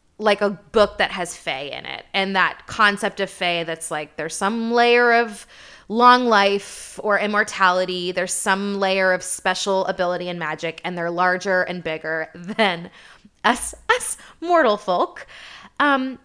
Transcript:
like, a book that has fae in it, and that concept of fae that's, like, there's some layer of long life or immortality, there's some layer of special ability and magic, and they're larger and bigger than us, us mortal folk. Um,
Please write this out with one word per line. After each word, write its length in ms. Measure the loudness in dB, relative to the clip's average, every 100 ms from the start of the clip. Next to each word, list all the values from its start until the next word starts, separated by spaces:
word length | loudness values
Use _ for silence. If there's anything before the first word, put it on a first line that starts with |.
| _ _
like, 240 | 0 2
a 80 | 0
book 480 | -2 -2 2 2 2
that 120 | -2
has 220 | -2 -8
fae 360 | -8 -8 -8 -8
in 140 | -12 -12
it, 180 | -14 -6
and 240 | -4 0 2
that 300 | 0 0 -14
concept 540 | 2 2 4 -4 -4
of 100 | -6
fae 340 | -2 -2 -2
that's, 260 | -4 -8 -6
like, 260 | -8 -8 -8
there's 200 | -8 -4
some 340 | -2 -2 0
layer 420 | 2 6 6 6
of 320 | 4 2 -6 -18 -20 -20 -20 _
long 380 | 6 6 8 6
life 720 | 4 4 2 -4 -16 -16 -8
or 160 | 0 0
immortality, 920 | 2 0 -2 2 2 4 0 -4 -4
there's 200 | -4 -4
some 460 | -4 -2 0 -2 -2
layer 340 | 0 2 2
of 100 | 0
special 640 | -4 -4 -2 -2 0 0 -2
ability 420 | -2 -2 -2 -6
and 100 | -6
magic, 420 | -6 -6 -8 -8
and 120 | -8 -4
they're 140 | -4
larger 520 | 0 0 0 0 0
and 200 | 0 -6
bigger 460 | -6 -8 -6 -6 -8
than 560 | -12 -10 0 0 0 -10 -18 -20 -20 -20 _
us, 300 | 0 0 -4 -12 -2
us 280 | -2 -2 -10 -14 -12
mortal 360 | 2 4 4 2
folk. 500 | 0 -2 -2 -6 -20 -20 -20 -20 -20 _
Um, 380 | 2 2 -2 -8